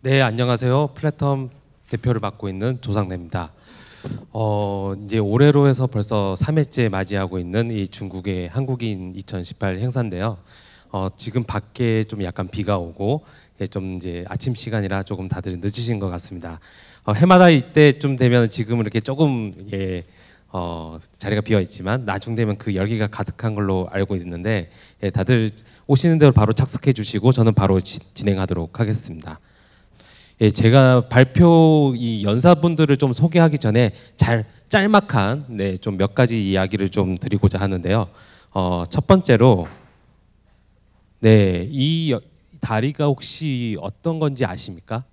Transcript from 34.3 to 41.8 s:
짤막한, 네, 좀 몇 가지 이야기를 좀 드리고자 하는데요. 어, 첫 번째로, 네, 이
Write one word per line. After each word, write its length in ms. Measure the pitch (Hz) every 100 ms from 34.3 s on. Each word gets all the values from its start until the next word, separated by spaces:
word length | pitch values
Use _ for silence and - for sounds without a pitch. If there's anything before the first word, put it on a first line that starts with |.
| 117 107 _ _
짤막한, 800 | 214 196 208 202 117 98 135 135
네, 300 | 110 98 92
좀 180 | - 95
몇 180 | 98
가지 380 | 104 120 113 95
이야기를 380 | 95 92 98 98
좀 280 | 104 92 90
드리고자 400 | - 104 98 92
하는데요. 520 | 98 92 87 107 92 - - _ _
어, 320 | 98 92 87 85
첫 180 | - -
번째로, 580 | 190 - 117 127 98 82 - _ _ _ _ _ _ _ _ _ _ _ _ _ _
네, 440 | 113 110 98 90 95
이 400 | 135